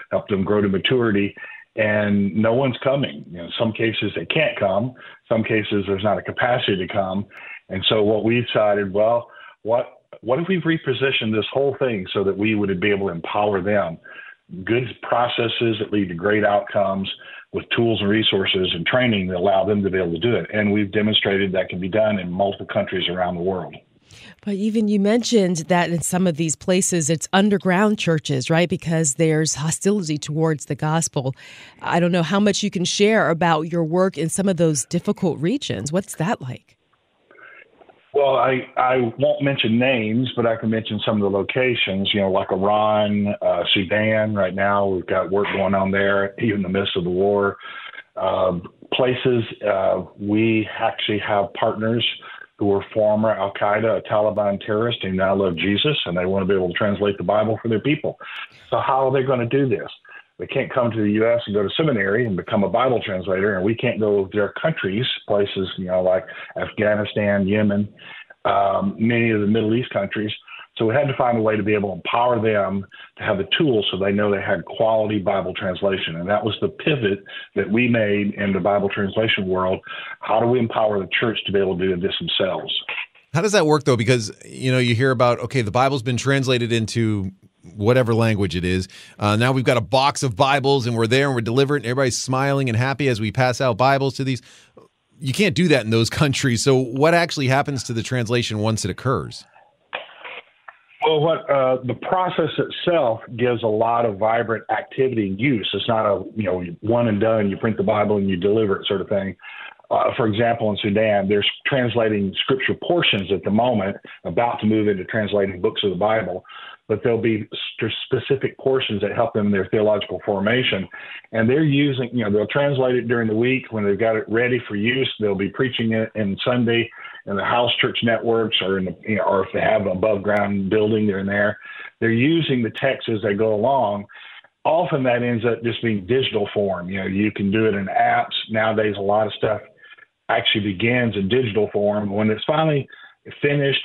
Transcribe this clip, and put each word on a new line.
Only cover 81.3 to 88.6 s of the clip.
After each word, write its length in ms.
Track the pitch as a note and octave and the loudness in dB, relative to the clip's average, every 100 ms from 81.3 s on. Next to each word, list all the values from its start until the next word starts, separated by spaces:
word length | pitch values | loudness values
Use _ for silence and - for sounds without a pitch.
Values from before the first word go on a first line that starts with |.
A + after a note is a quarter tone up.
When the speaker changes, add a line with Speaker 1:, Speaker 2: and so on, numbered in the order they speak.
| G2+ - | -2 -2
Speaker 1:
to 60 | |
be 60 | G2 | 0
able 200 | F#2+ F2+ | 0 0
to 100 | F#2+ | -2
do 100 | F2 | -2
this 140 | F#2 - | -2 -4
themselves? 580 | E2+ - F#2 D#2 - - - - - _ _ | -4 -2 -2 -2 -6 -6 -6 -10 -10 _ _
Speaker 3:
How 80 | D3+ | -2
does 120 | G#3 | 2
that 120 | G3+ | 2
work, 200 | D3+ D3+ | 4 4
though? 120 | C#3+ A#2+ | 4 2
Because, 340 | A#2+ B2+ G#2 - | 2 0 -2 -12
you 260 | - B2+ C3 | -18 -6 0
know, 60 | B2+ | 2
you 180 | B2 | 2
hear 180 | A2+ C3+ | 2 2
about, 280 | B2 B2 A#2 | 4 2 2
okay, 220 | A#2 C3 | -2 -2
the 80 | G#2 | 0
Bible's 320 | B2 C3+ C#3 | 2 2 0
been 160 | A#2+ A#2+ | -2 -2
translated 540 | C3+ C#3 C3 B2 A#2 | 0 0 2 0 0
into 580 | A#2 G#2+ A#2+ A2 G#2 F#2+ - _ _ F2+ | 0 0 0 0 0 -4 -10 _ _ -18
whatever 400 | G#2 G#2 B2+ A#2 | -2 2 4 4
language 400 | A2+ A2+ G2+ G2 | 2 2 2 0
it 100 | E2+ | 0